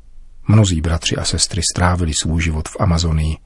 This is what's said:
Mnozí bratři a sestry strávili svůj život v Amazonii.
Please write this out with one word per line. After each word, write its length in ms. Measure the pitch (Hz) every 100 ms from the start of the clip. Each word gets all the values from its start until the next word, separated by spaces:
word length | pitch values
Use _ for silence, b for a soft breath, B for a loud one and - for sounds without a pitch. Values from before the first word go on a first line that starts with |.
| - - - - -
Mnozí 320 | 104 101 82
bratři 360 | 80 82 - -
a 80 |
sestry 380 | 80 90 - - -
strávili 400 | - 90 87 85 73
svůj 200 | 85 82
život 260 | 82 78 76
v 80 | -
Amazonii. 560 | 95 82 82 78 78 78